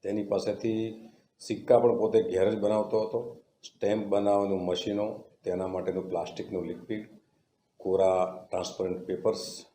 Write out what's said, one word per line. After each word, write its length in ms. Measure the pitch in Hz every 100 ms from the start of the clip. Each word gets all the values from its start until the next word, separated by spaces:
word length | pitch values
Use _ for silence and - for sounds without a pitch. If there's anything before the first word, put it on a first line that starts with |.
તેની 200 | 98 104
પાસેથી 840 | 101 101 104 101 113 110 113 110 - _ _ _
સિક્કા 400 | - 104 - 120
પણ 180 | 120 117
પોતે 260 | 107 110
ઘેર 260 | - 92 95
જ 100 | -
બનાવતો 420 | 101 107 104 110
હતો, 400 | 110 117 117 - _ _
સ્ટેમ્પ 420 | - _ 101 107 101
બનાવવાનું 600 | 101 101 101 101 95 90
મશીનો, 540 | 90 - 104 107 - - _
તેના 240 | - 90 95
માટેનું 420 | 92 92 92 92
પ્લાસ્ટિકનું 560 | 90 80 - 98 95 82
લિક્વિડ, 440 | - - 107 107 - _ _ _ _ _ _
કોરા 720 | 98 95 95 92 92 - -
ટ્રાન્સપરન્ટ 540 | 92 90 - 92 90 -
પેપર્સ 600 | 90 - 95 - - -